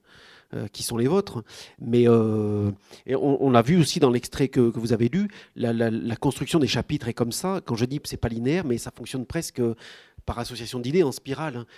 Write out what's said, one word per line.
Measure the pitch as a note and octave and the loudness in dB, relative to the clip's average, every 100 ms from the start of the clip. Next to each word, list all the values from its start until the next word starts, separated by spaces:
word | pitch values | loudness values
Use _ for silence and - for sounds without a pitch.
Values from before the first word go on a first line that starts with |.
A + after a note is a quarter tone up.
| _ - - - _ | _ -20 -20 -20 _
euh, | - A2 | -10 -10
qui | - | -8
sont | - A#2 | -6 0
les | B2+ | 2
vôtres. | F#3+ G3 A#2 - - - - | 2 -2 -8 -12 -18 -20 -12
Mais, | A#2 A#2+ A#2+ | 0 4 6
euh, | A#2 A2 A2 G#2 G#2 G#2 G2 _ - - | 6 4 0 0 0 0 -2 _ -16 -4
et | C3 | 0
on, | C#3+ C#3 | 2 2
on | C#3 | 6
l'a | A#2+ | 6
vu | A2+ F3+ | 6 4
aussi | C#3+ F3 | 4 4
dans | C#3 | 4
l'extrait | A#2+ - - C3+ | 4 -2 -2 0
que, | C3 A#2 | 2 2
que | A#2 | 2
vous | A2+ | 0
avez | A2+ A#2 | 2 2
lu, | F3+ G3+ - - - | 0 -2 -6 -18 -4
la, | A#2 | -2
la, | A#2 A2+ | 0 0
la | A2 A#2 A2+ | -2 -4 -2
construction | D3 - C3 E3+ | -2 -2 -2 2
des | B2 | 2
chapitres | B2+ - D3+ A#2+ | 0 -2 -4 -4
est | - | -4
comme | A#2+ | -4
ça. | - F#3 F#3+ - | -2 -4 -4 -4
Quand | A2+ | -2
je | B2+ | -2
dis | C#3+ | -4
que | - | -8
c'est | - | -6
pas | A#2+ | -4
linéaire, | A2+ B2 E3+ B2 | -2 -2 -2 -2
mais | A#2 | -4
ça | - | -6
fonctionne | - A#2 C3 A#2+ | -14 -10 -10 -8
presque | E3 D#3+ - A#2 A2+ - - - - - | -8 -6 -2 -2 -4 -12 -20 -20 -12 -10
par | A#2 | -8
association | A#2 A#2 A2+ B2+ | -8 -10 -10 -6
d'idées | B2 F3 | 0 2
en | D3 | 2
spirale, | - C3 C3+ D#3 A#2+ | -2 -8 -8 -8 -10
hein. | A#2 | -12